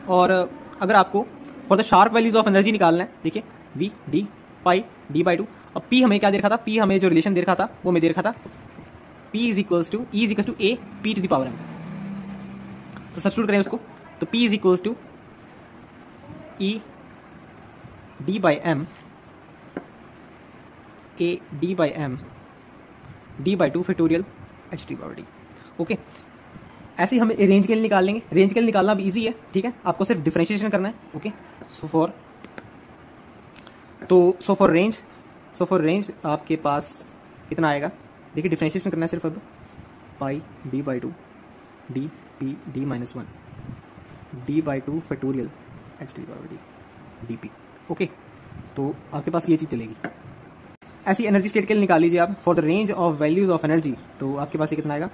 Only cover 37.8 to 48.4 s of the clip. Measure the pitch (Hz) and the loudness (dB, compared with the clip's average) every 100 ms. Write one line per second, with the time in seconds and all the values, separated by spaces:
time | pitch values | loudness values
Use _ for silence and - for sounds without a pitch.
37.8 | 151 - - - - - 175 160 156 185 | -4 -10 -20 -20 -12 -6 -4 -2 -2 -2
38.8 | 190 165 165 170 160 165 - - - - | -6 -4 -4 -4 -6 -8 -16 -20 -20 -20
39.8 | - - - - 139 143 - - 139 131 | -20 -20 -20 -10 -8 -8 -10 -18 -8 -8
40.8 | 143 127 - 170 - - - - - - | -6 -6 -8 -14 -20 -20 -20 -20 -20 -20
41.8 | - 127 151 - - - 135 143 - 127 | -10 -8 -8 -12 -20 -10 -10 -8 -10 -8
42.8 | 139 120 120 127 - - - - - - | -6 -6 -8 -12 -16 -18 -20 -18 -16 -18
43.8 | - - - - - 131 123 147 151 135 | -20 -20 -20 -20 -18 -14 -4 -4 -2 -6
44.8 | 131 156 165 135 131 135 120 - - - | -6 -8 -8 -8 -4 -6 -8 -12 -20 -20
45.8 | - - - - - - - - - - | -20 -20 -18 -16 -16 -16 -16 -18 -20 -20
46.8 | - - - - 117 117 107 - - - | -20 -20 -20 -20 -14 -12 -12 -18 -20 -20
47.8 | - 170 190 - - - | -12 -6 -6 -8 -20 -20